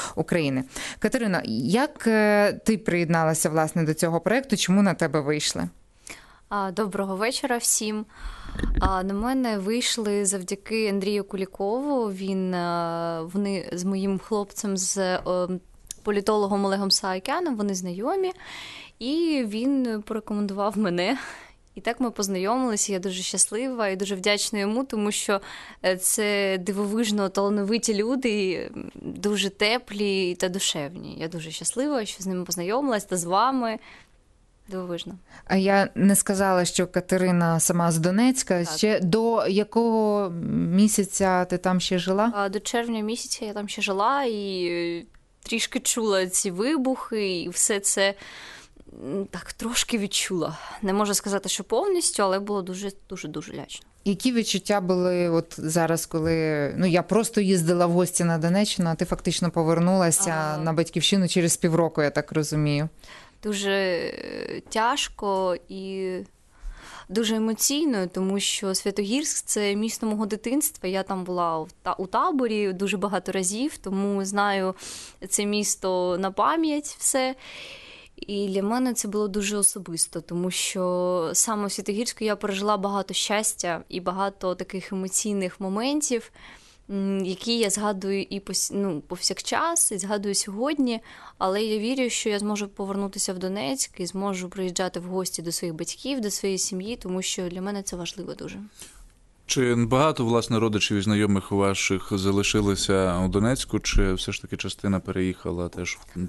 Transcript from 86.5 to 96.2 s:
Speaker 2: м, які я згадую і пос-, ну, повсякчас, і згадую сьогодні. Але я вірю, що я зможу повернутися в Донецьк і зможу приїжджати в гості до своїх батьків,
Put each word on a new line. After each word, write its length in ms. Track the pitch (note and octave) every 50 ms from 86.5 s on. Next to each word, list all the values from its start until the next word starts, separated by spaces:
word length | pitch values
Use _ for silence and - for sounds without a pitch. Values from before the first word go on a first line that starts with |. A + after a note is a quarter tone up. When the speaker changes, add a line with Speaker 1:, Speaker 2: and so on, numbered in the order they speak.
| - - - - - - - -
Speaker 2:
м, 340 | G3+ G3 G3 G3 G3 G3 F#3+
які 340 | F3+ F#3 F#3+ - A3+ A#3 A#3
я 120 | A3+ G3
згадую 520 | F#3+ G#3 G#3 G#3 G#3 F#3+ F#3+ G3 G3 G3 F#3+
і 180 | - G3 G3
пос-, 300 | G3 - F#3+ - - - -
ну, 260 | G3+ G3+ G3 E3+ D3
повсякчас, 920 | - - F3+ F3+ - - F#3 - - - B3+ A3 D#4 E4 E4+ E4+ - - A3
і 60 | F#3+
згадую 360 | G3 G3 G#3 G#3 G3 G#3 G3
сьогодні. 640 | - - - G3 G#3 B3 D4 D#4 C#4+ C4+ B3 A#3 A3 - - - - - - - -
Але 260 | F#3 F#3+ F#3 G#3 A3
я 140 | A3 G#3+ G#3+
вірю, 320 | G#3 A#3 C4+ C4 B3+ A#3+
що 180 | A3 - - A3+
я 80 | G#3 G3+
зможу 300 | G#3 G#3 G#3 G3+ G#3 G3
повернутися 640 | - - G3+ G3 G3 G3+ G3+ G3 G3 G#3 - - F#3+
в 60 | F3+
Донецьк 640 | F3+ F#3 F#3+ G3+ A3 - C4+ C4+ - - - -
і 60 | F#3
зможу 420 | E3+ - F#3+ G3 G3+ G3 F3+ F#3 F3
приїжджати 520 | - G3 F#3 F#3 F3 - F#3+ F3+ - F3+
в 40 | F3
гості 380 | F3+ F#3 F#3 F#3 F3 - - D#3+
до 100 | E3+ E3
своїх 220 | - - F3 D#3+
батьків, 460 | D#3 E3+ - - - - C4 C#4 C4+